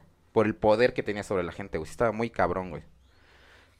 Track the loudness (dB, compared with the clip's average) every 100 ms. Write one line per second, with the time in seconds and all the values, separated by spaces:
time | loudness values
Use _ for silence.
0 | -18 _ _ 0 0 2 4 6 4 2
1 | -4 -4 -2 -2 -4 -6 -8 -8 -8 -2
2 | -2 0 -4 -2 -2 -2 -6 -12 -16 -20
3 | _ _ _ -20 -20 -20 _